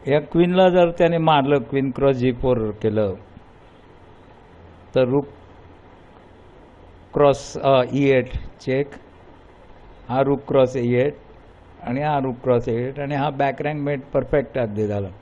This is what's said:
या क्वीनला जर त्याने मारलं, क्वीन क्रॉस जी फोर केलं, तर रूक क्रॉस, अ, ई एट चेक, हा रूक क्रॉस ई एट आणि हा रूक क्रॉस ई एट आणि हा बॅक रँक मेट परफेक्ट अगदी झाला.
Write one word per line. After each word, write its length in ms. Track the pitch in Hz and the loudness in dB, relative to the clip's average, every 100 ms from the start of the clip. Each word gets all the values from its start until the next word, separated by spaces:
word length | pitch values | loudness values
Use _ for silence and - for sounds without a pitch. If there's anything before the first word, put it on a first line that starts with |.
| - | 0
या 140 | 143 | -2
क्वीनला 480 | 147 170 175 180 185 | 0 2 2 4 4
जर 220 | 180 175 | 6 2
त्याने 280 | 170 170 165 | 2 2 2
मारलं, 400 | 160 151 135 143 | 2 2 4 0
क्वीन 320 | 120 139 135 | 0 -2 -2
क्रॉस 260 | 127 139 131 | 0 0 2
जी 160 | 123 | 0
फोर 380 | 120 131 127 110 104 | 0 0 0 -2 -2
केलं, 320 | 113 104 104 95 - - - - - - - - - - - - - - - - - | -2 0 -2 -4 -14 -20 -20 -20 -20 -20 -20 -20 -20 -20 -20 -20 -20 -20 -20 -20 -6
तर 100 | 127 | 0
रूक 200 | 127 135 143 - - - - - - - - - - - - - - - - - - | 2 0 -2 -14 -20 -20 -20 -20 -20 -20 -20 -20 -20 -20 -20 -20 -20 -20 -20 -20 -10
क्रॉस, 420 | 143 143 139 - - | 2 2 2 -6 -4
अ, 260 | 139 135 123 | 2 2 2
ई 160 | 135 139 | 0 2
एट 200 | 131 123 - - - | 2 0 -8 -12 -14
चेक, 300 | - 131 143 - - - - - - - - - - - - | -4 -4 -4 -10 -20 -20 -20 -20 -20 -20 -20 -20 -20 -20 -6
हा 140 | 127 | -2
रूक 180 | 135 143 - | 0 -2 0
क्रॉस 280 | 139 127 131 | 2 2 2
ई 180 | 120 | 0
एट 200 | 120 139 147 - - - - - - | 2 0 -4 -20 -20 -20 -20 -20 -16
आणि 180 | - 127 | -8 -4
हा 180 | 147 147 | -2 -2
रूक 160 | 135 123 | -2 -6
क्रॉस 260 | 131 120 117 | 0 0 0
ई 40 | |
एट 280 | 117 123 139 | -4 -4 -6
आणि 140 | 139 | -6
हा 160 | 143 143 | -4 -4
बॅक 320 | 139 139 123 | -2 -2 -2
रँक 140 | 143 151 | -6 -4
मेट 240 | 143 143 131 | -4 -6 -4
परफेक्ट 440 | 165 135 151 127 135 | -4 0 -2 -2 -4
अगदी 280 | 117 104 107 | -4 -2 -2
झाला. 220 | 104 98 92 | -2 -6 -10